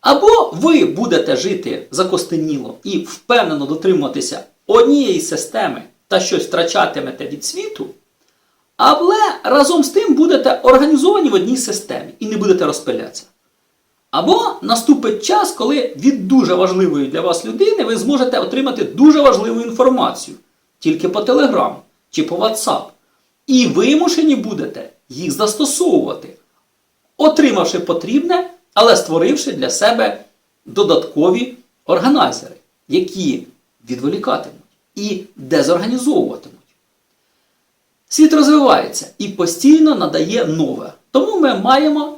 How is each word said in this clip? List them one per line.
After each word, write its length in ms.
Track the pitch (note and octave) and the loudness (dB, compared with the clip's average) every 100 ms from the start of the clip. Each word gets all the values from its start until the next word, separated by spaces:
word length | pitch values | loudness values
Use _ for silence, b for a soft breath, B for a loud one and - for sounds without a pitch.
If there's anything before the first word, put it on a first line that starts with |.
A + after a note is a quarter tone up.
Або 520 | - - G#4 A#4 - | 2 4 6 6 2
ви 320 | E3 D4+ D4 - | 0 4 4 2
будете 500 | E3+ A#3+ E3+ - C3 | -2 0 0 0 -2
жити 520 | F#3+ - A#2+ - - | -2 -4 -6 -10 -8
закостеніло 840 | E3 F#3 F#3 - D#3+ D#3 C#3 A2+ - | -4 -2 -2 -2 -4 -4 -6 -8 -12
і 140 | G3 F#3 | -6 -6
впевнено 640 | - - _ A#3+ F3 D3+ C#3 | -6 -16 _ 0 0 -4 -4
дотримуватися 800 | D#3 F#3 F3+ C#3 D3 - - - _ - | -2 0 0 0 -6 -8 -10 -14 _ 2
однієї 540 | C#3 - C#4+ A#3+ E3+ | 4 6 4 2 -2
системи 600 | - D#3 - A3+ F#3+ B2 - _ _ | -4 -6 -6 -4 -4 -6 -14 _ _
та 120 | F#3+ | -2
щось 260 | - E3 - | 0 -4 -2
втрачатимете 840 | F3+ E3+ G3 D#3+ D3 B2+ C3 A#2+ | -2 -2 0 -2 -4 -10 -10 -12
від 180 | C#3+ - | -10 -10
світу, 420 | F4+ G#4+ - - - _ _ _ _ _ _ _ - | -10 -12 -12 -14 -16 _ _ _ _ _ _ _ 0
але 400 | - D4 F4 G#4+ G#4 - | 2 4 2 2 0 -2
разом 400 | - C4+ C#4 E4+ | 0 2 4 2
з 60 | C#4 | 2
тим 240 | G4 A4 | 0 2
будете 460 | C4 E4+ D4 - - | 2 4 2 2 2
організовані 680 | - B3+ D4 D4 E4+ G4+ D4+ | 4 6 6 4 4 2 2
в 40 | |
одній 240 | G3 G3 B3+ | 2 0 -2
системі 560 | - - - - - - | -4 -8 -8 -12 -12 -12
і 80 | G#3+ | -8
не 100 | G#3 | -4
будете 280 | G3 F3+ D3+ | 0 2 0
розпилятися. 580 | - - - - - - _ _ _ _ _ _ _ _ | -4 -6 -8 -8 -16 -20 _ _ _ _ _ _ _ _
Або 440 | - F#3+ G#4 A4+ - | -4 2 2 0 -6
наступить 640 | - A#3 - C#4+ A3 - - | -4 -2 2 2 2 -4 -2
час, 260 | G#4 - | 0 -2
коли 440 | - A#3 C#4+ B3 C#3 | -4 -2 -2 -4 -2
від 300 | A3+ C4+ F#3+ | -2 -2 0
дуже 260 | C4 F3+ | 2 2
важливої 540 | F3+ F#3 F#3 F3+ C#3+ C3 | 2 0 2 0 0 -4
для 140 | D#3+ | -4
вас 240 | E3 E3+ A2 | -2 -4 -6
людини 380 | - G#4 G#4+ | 0 0 2
ви 140 | B3 A3+ | -2 -2
зможете 420 | G#3+ C#4 B3+ B3 | 0 0 0 -2
отримати 440 | - C4 C4+ A3+ | -4 -4 -4 -4
дуже 380 | - E3+ D4 D4+ | -6 4 6 8
важливу 400 | C#4 G3+ A3 A#3 | 6 4 0 -4
інформацію 760 | A#3 A3+ B3 B3+ - - - - _ _ _ _ | -6 2 2 2 -2 -4 -14 -18 _ _ _ _
тільки 300 | D#3+ D#3+ F#3 | -4 -2 -2
по 100 | F#3 | -2
Telegram 560 | B3 B3+ C#4 F3+ - - _ _ _ | 0 2 2 0 -2 -6 _ _ _
чи 120 | - | -6
по 120 | D3+ F3 | -4 -2
WhatsApp. 480 | A3 G#3+ - C3+ - _ _ _ _ _ - | -4 -2 -4 -6 -8 _ _ _ _ _ 0
І 200 | B3+ A#3+ | 2 2
вимушені 680 | C#3+ A#3 D#4 F4 D#4+ D#4 C4 | 2 2 2 2 0 0 0
будете 540 | A3 F3 C#3 - - _ _ | -2 -8 -10 -12 -18 _ _
їх 220 | B2+ F3+ | -12 -8
застосовувати, 1040 | - G#3+ G#3+ C#4+ - F4 E3+ - - - - _ _ _ _ _ _ _ - | -4 -4 -2 -4 0 0 0 -2 -8 -14 -20 _ _ _ _ _ _ _ 2
отримавши 640 | D#4 D#4 C#4+ G3+ E3 F3 | 2 4 2 2 -2 -4
потрібне, 680 | E3 E3+ - C4+ E4+ F4+ F4+ - _ | -4 -6 -2 -2 0 -2 -4 -12 _
але 220 | - A#3 G#3 | 2 4 4
створивши 560 | - E3 E3+ D4 C#4+ | 2 0 0 0 -4
для 180 | - B2+ | -6 -6
себе 540 | - G#3 A#3 - - - _ _ _ - | 0 0 0 -2 -4 -16 _ _ _ -10
додаткові 920 | F#3 - D#3+ D#3+ D3+ F3 F#3+ B3 - _ _ - | -2 2 0 0 0 0 0 -4 -10 _ _ -4
органайзери, 720 | F3 B3 C#4+ F#3 - - - _ _ _ | 0 2 2 0 -4 -14 -20 _ _ _
які 560 | D#3+ F3+ F#3+ D#3+ - - _ _ _ A2+ | -4 -2 -4 -4 -4 -8 _ _ _ -14
відволікатимуть 680 | B2 C3 F#3+ - - - - _ _ _ - | -8 -6 -4 -4 -4 -6 -20 _ _ _ -10
і 280 | G#3 F#3 - - | -8 -8 -10 -20
дезорганізовуватимуть. 1200 | C3 E3 E3 F3 G#3+ B3+ C#4+ - - - - _ _ _ _ _ _ _ _ _ _ _ _ _ _ _ _ | -2 -2 0 -2 -2 -4 -2 -2 -2 -6 -16 _ _ _ _ _ _ _ _ _ _ _ _ _ _ _ _
Світ 240 | - D#4 | 2 4
розвивається 720 | D#4 C#4+ D4+ C4 - - - - _ | 4 4 4 4 2 0 -10 -12 _
і 120 | G3+ | -10
постійно 680 | - E3+ - C4+ D#4 D#4 A#3 | -4 -4 0 4 6 6 2
надає 500 | D3+ D#3+ E3 A#3 D#3 | -2 -2 -2 -2 -2
нове, 480 | D#3+ C3+ A#2 - - _ | -2 -2 -4 -12 -20 _
тому 280 | C4 G4 G#4 | 0 0 -2
ми 160 | C#4+ F#3+ | -2 -2
маємо 600 | A3 C4+ D4+ D4+ D4 | 0 2 2 -2 -4